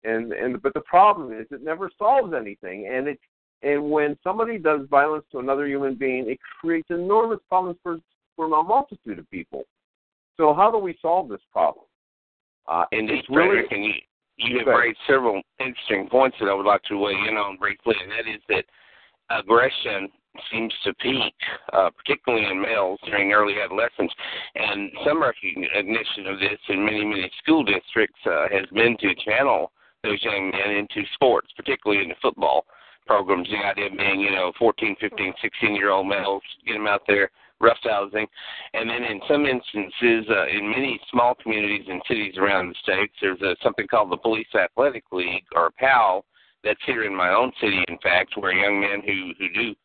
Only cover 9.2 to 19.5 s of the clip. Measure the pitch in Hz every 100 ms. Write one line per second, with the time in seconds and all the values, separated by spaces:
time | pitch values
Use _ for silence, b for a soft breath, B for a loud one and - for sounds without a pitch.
9.2 | 78 90 82 71 - _ _ _ _ _
10.2 | _ - 156 151 208 226 190 165 160 175
11.2 | 127 98 _ - 80 - _ _ _ _
12.2 | _ _ _ _ - 82 85 110 110 131
13.2 | - 139 180 196 - 104 107 80 _ _
14.2 | _ _ 117 123 117 117 120 110 - 139
15.2 | 123 98 - _ 131 120 - 101 98 123
16.2 | 131 - 101 98 98 101 - 101 101 98
17.2 | 107 110 101 95 101 101 120 104 92 110
18.2 | 113 107 _ 95 - b b b b b
19.2 | _ 117 92